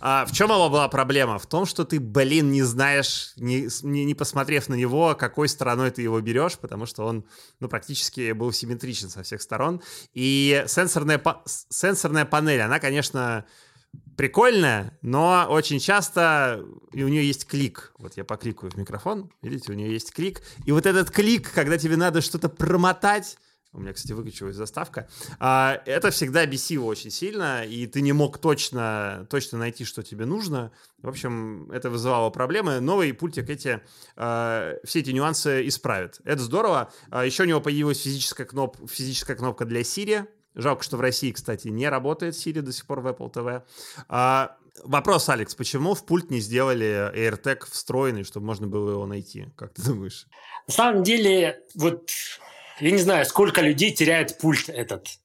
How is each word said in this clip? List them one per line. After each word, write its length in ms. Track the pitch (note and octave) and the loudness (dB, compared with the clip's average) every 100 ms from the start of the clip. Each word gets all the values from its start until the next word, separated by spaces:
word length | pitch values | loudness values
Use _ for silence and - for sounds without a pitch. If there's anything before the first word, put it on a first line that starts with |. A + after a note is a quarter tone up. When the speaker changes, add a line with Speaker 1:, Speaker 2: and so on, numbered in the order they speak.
Speaker 1:
А 260 | C3 C3+ B2 | 2 2 2
в 60 | |
чём 180 | - G#3 | 2 4
его 180 | G#3+ E3+ | 6 6
была 200 | C#3+ C#3+ | 4 2
проблема? 500 | C3+ C3 C#3 B2+ G#2 | 2 2 4 2 0
В 80 | - | -2
том, 180 | D#3+ | -2
что 200 | F#3 - | 0 -2
ты, 160 | E3+ D#3+ | -2 -2
блин, 500 | A#2+ G#2 C3+ D#3 D3 | 0 2 4 4 4
не 120 | C#3 | 4
знаешь, 720 | C3 A#2 C#3 C#3+ C3 - - - | 2 4 4 4 2 -4 -8 -8
не, 320 | A#2+ B2+ B2+ | -2 -2 -2
с-, 160 | - | -6
не, 200 | C#3+ C#3+ | -4 -2
не 120 | C#3+ D3 | 0 0
посмотрев 520 | C#3+ C#3+ C3+ D3 - | -2 -2 0 0 0
на 60 | |
него, 400 | B2+ B2 C3+ E3 | 0 2 4 2
какой 340 | D3 A#2+ - D3+ | 2 -2 0 0
стороной 440 | - C3+ A#2+ C3 | 0 0 2 0
ты 100 | B2 | 0
его 180 | A#2 A2+ | -2 0
берёшь, 380 | A2 A#2 E3+ E3+ | 0 0 0 -2
потому 280 | - G2+ A2+ | -10 -8 -10
что 200 | - A2 | -6 -6
он, 180 | A2+ G#2+ - - _ | -6 -8 -20 -20 _
ну, 80 | B2+ | -6
практически 640 | A2+ - C#3+ - - A#2+ | -6 -6 -6 -4 -4 -4
был 180 | A2 A#2+ | -2 -2
симметричен 580 | A2+ A#2 A#2+ C3 G#2+ G2 | -2 -4 -6 -6 -8 -10
со 140 | F2 | -12
всех 200 | F#2 G#2 | -12 -10
сторон. 380 | - A2 C#3+ F3 - - - | -8 -2 -2 -2 -8 -18 -16
И 520 | - C3 C#3 C#3 C#3+ B2 | -2 2 4 6 4 2
сенсорная 520 | - F3 E3+ D3 D3+ | 2 2 2 2 2
па-, 240 | - - | 2 -2
с-, 220 | - - - | -6 -10 -8
сенсорная 540 | - F3+ F#3+ E3 D3+ | -2 0 2 0 0
панель, 380 | C#3+ D3+ D#3 C#3 | 2 2 4 2
она, 180 | A2 C#3+ | 2 2
конечно, 640 | D3 C#3+ C#3+ C3+ B2 A2+ A2 _ _ _ _ - - - | 2 0 -2 -2 -2 -4 -6 _ _ _ _ -20 -20 -4
прикольная, 840 | C3+ - B3 A3+ D#3+ A2 G2+ - | 0 4 6 6 4 2 -2 -8
но 440 | A#2+ C3 E3 F3+ F3 | -2 2 6 4 4
очень 280 | D3+ D#3 C#3+ | 2 2 -2
часто 880 | - G3+ F#3 - E3 D#3 C3 A2+ D2 - _ | 2 2 2 2 4 4 2 -2 -8 -18 _
и 80 | - | -4
у 60 | C3+ | 0
неё 120 | D3+ | 2
есть 260 | C#3+ C#3+ - | 2 0 -4
клик. 460 | C#3+ C3+ - - _ | -2 -2 -4 -20 _
Вот 180 | E2+ - | -16 -12
я 80 | |
покликаю 460 | - G#2+ A#2 G#2+ F#2+ | -8 -6 -6 -8 -10
в 60 | F2+ | -8
микрофон, 520 | G2 G2+ F3+ G#3+ F#3+ _ | -8 -6 -6 -6 -8 _
видите, 280 | - C3+ - | -10 -10 -8
у 40 | |
неё 160 | G2+ G#2+ | -8 -4
есть 240 | A2+ - | -6 -6
клик. 260 | - F3+ F#3+ - - | -6 -6 -6 -18 -12
И 80 | - | 2
вот 140 | D3 F#3+ | 4 4
этот 240 | F#3 F3+ | 4 2
клик, 420 | - G#3 A#3 - | 2 4 4 2
когда 240 | - C#3+ E3 | 0 2 2
тебе 200 | D#3 E3 | 2 2
надо 260 | F3+ E3 | 4 2
что-то 260 | - E3+ E3+ | 0 -2 -4
промотать, 880 | - D#3 F3 F3+ F#3 G3+ G#3 F#3+ - _ _ _ | -2 0 4 4 4 2 2 -2 -16 _ _ _
у 80 | - | -14
меня, 120 | G2 | -12
кстати, 200 | F#2+ - | -10 -8
выключилась 440 | G#2+ A2 - G2 G2 | -8 -8 -10 -10 -8
заставка, 520 | G#2+ - E3+ - A#2 - - - | -8 -8 -8 -10 -12 -16 -16 -2
а, 440 | C3 C3 C3 C3+ | 2 4 4 0
это 260 | - C#3 G3+ | -2 0 0
всегда 360 | - C#3+ C#3 D#3 | 0 0 2 2
бесило 380 | C3 - D#3 | 0 -4 -4
очень 260 | A#2 G#2+ G#2+ | -2 -4 -8
сильно, 540 | - F#3 G#3 E3 B2+ A2+ | -8 -6 -4 -4 -4 -6
и 200 | A#2+ A#2+ | -8 -6
ты 140 | C#3 | 0
не 120 | C#3+ | 2
мог 260 | C#3+ C#3+ C#3+ | 4 2 0
точно, 880 | D#3+ D3 - B2+ A2+ G#2+ G2+ G2 F#2+ | 0 0 -2 -4 -2 -2 -4 -6 -6
точно 300 | C#3+ C3 A#2 | -6 -4 -6
найти, 260 | A#2 A#2 | -6 -6
что 180 | A#2 - | -12 -12
тебе 220 | A2 G#2+ | -14 -8
нужно. 480 | A2+ G3 G3+ C#3+ A2+ _ _ _ | -6 -4 -4 -6 -6 _ _ _
В 60 | B2+ | -12
общем, 640 | C3+ C3+ A#2 A2 G#2 D2+ | -8 -6 -6 -8 -12 -12
это 200 | B2 B2+ | -8 -6
вызывало 400 | A#2+ A#2+ B2 A2+ | -4 0 2 2
проблемы. 500 | A#2 B2+ F#3+ F#3+ C3+ | 0 -2 0 0 0
Новый 320 | B2+ G3 E3 | 0 2 0
пультик 380 | B2+ E3+ D3 A#2 | -2 -6 -6 -8
эти, 300 | D3 C3+ A2+ - - - - | -6 -4 -4 -6 -20 -20 -8
а, 580 | A#2 A#2 A#2 A2+ E2 D2 | -4 -2 -2 -2 -4 -8
все 160 | - E3 | -4 -4
эти 100 | C3 | 0
нюансы 580 | B2+ D3 D3+ D3+ C3+ C3 | 0 0 0 0 0 0
исправит. 500 | B2+ C3 G#2 F2 - | -2 -2 -4 -4 -12
Это 180 | - C#3+ | -4 -4
здорово. 480 | A#2+ D#3+ A3+ D#3 A2+ - - | 0 0 2 2 0 -10 -8
А, 160 | A#2+ B2+ | -2 -2
ещё 180 | B2+ | 2
у 20 | G3+ | 2
него 140 | D#3 | 2
появилась 400 | D3 D3 D3 C#3+ | 0 0 0 0
физическая 460 | C#3 C#3 C3 - B2+ | -2 -4 -6 -6 -10
кноп-, 420 | C3+ C3 - - | -4 -4 -6 -14
физическая 460 | - C3 C3 - A#2 | -8 -6 -6 -6 -4
кнопка 300 | B2+ A2 A#2 | -4 -4 -4
для 160 | A#2 | -2
Siri. 440 | A#2+ - G#3 G#3+ G3+ _ _ | -2 -4 -2 -2 -2 _ _
Жалко, 280 | - B2 C3+ | -6 -2 -2
что 140 | - B2+ | -4 -2
в 20 | |
России, 320 | B2+ B2 C3+ | 0 0 -4
кстати, 360 | A2 - G#2+ B2 | -6 -8 -8 -6
не 200 | G#2+ C#3 | -4 -2
работает 460 | C3+ C3 D3+ E3+ | -2 -2 -4 -6
Siri 260 | E3 - D#3 | -6 -6 -6
до 120 | C#3 | -6
сих 140 | B2 - | -10 -8
пор 140 | C#3 | -6
в 60 | B2+ | -6
Apple 260 | B2 A#2+ | -6 -8
T 80 | B2+ | -8
V. 220 | A#2+ B2 - - - - C3 | -6 -6 -10 -20 -18 -18 -6
А, 480 | - B2+ C3+ C3 - _ - | 0 4 4 0 -6 _ -20
вопрос, 460 | C3 C#3+ C#3+ F3+ - | -2 0 4 2 2
Алекс, 240 | B2+ G#2 | 0 -2
почему 400 | - B2 C#3 D#3 | -6 -6 -2 -2
в 100 | G3+ | -2
пульт 260 | - F3 E3+ | 0 0 0
не 100 | B2+ | -4
сделали 720 | G#2 A#2+ C3+ B2 A2 G#2 G2+ | -2 0 2 2 0 0 -2
AirTag 460 | F#2+ A2+ G#2 - C3 - | 0 0 0 -2 -4 -4
встроенный, 520 | - - B2+ C3+ A2+ | -12 -4 0 0 -2
чтобы 220 | F#2+ - | -6 -8
можно 220 | G#2 G#2+ G#2 | -8 -6 -4
было 240 | G2+ G#2 | -4 -2
его 160 | G2+ G2+ | -2 -4
найти? 400 | G2+ - G#2 G2 - | -8 -10 -14 -16 -16
Как 160 | G2+ | -18
ты 80 | - | -6
думаешь? 460 | A#2 A2+ F#2+ - - - - - - | -4 -4 -6 -12 -20 -20 -18 -18 -6
Speaker 2:
На 60 | |
самом 300 | - A#3+ G#3 | 2 4 4
деле, 580 | F3+ A#3 G3+ F#3+ E3 - _ | 2 4 4 4 2 -2 _
вот, 360 | - D#3+ E3+ - - - - - - - - | -2 0 0 -8 -8 -8 -12 -18 -20 -20 -2
я 100 | D3+ | 4
не 80 | G3 | 4
знаю, 260 | F3+ F3+ | 6 4
сколько 380 | C3 - G3+ F3 | 4 4 4 6
людей 320 | D#3 C#3+ G#3 | 4 4 2
теряет 420 | - D#3 E3 D#3 - | 4 4 4 2 0
пульт 280 | D#3+ D3 - | 2 2 0
этот. 400 | - A#2 G2 - - | -8 -6 -8 -10 -20